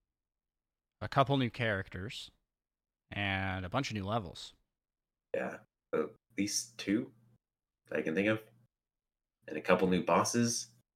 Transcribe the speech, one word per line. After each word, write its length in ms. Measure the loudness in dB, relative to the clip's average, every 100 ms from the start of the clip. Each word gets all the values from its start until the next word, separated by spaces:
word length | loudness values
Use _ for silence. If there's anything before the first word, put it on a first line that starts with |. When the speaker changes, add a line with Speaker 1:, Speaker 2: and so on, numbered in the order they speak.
| _ _ _ _ _ _ _ _ _ -12
Speaker 1:
a 60 | -2
couple 280 | 2 4 4
new 140 | 0
characters, 800 | 0 -2 -2 -4 -8 -10 -10 -14 _ _ _ _ _ _ _ -12
and 540 | -4 -2 -2 -2 -4 -2
a 20 |
bunch 220 | -4 -2
of 60 | -4
new 80 |
levels. 500 | -2 -4 -4 -12 -16 -18 _ _ _ _ _ _ _
Speaker 2:
Yeah, 220 | -4 -4 -8 -18 _ -6
at 140 | -2 -2 -6 _ -4
least 400 | -2 -2 -6 -8
two 320 | 0 0 0 -10 _ _ _ _ _ _ -6
that 80 | -4
I 40 |
can 120 | -2
think 140 | 0 2
of. 120 | 0 -4 _ _ _ _ _ _ _ _ _ -10
And 120 | -4
a 20 |
couple 260 | 4 4 6
new 140 | 2
bosses. 680 | 4 4 4 2 2 0 -8 _ _